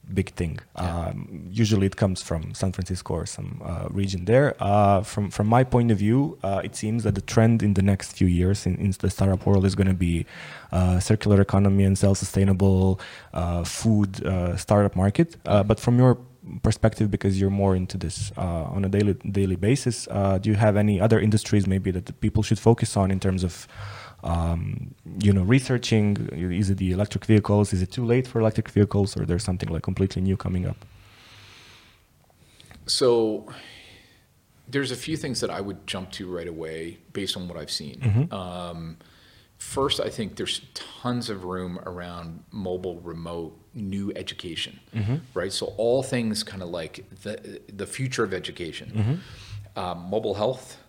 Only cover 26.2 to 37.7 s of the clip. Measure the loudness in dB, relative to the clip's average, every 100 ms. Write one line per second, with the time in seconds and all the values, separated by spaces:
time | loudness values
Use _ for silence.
26.2 | -4 -4 -4 0 0 2 0 0 -2 -2
27.2 | 4 4 6 2 4 0 -2 -2 0 0
28.2 | 0 0 2 0 0 4 4 4 0 -2
29.2 | -2 -2 -2 -4 -4 -4 -4 0 0 0
30.2 | 0 0 -2 -2 -4 -6 -14 -20 -20 -20
31.2 | -20 -20 -20 -20 -20 -20 _ _ _ _
32.2 | _ _ _ _ -20 -18 -6 2 4 4
33.2 | 2 -2 -8 -18 -20 -20 -20 -20 _ _
34.2 | _ _ _ _ -6 -4 -4 -6 -6 -6
35.2 | -6 -4 -4 -6 -8 -10 -10 -10 -10 -12
36.2 | -10 -8 -10 -10 -10 -10 -12 -14 _ -8
37.2 | -6 -6 -8 -10 -10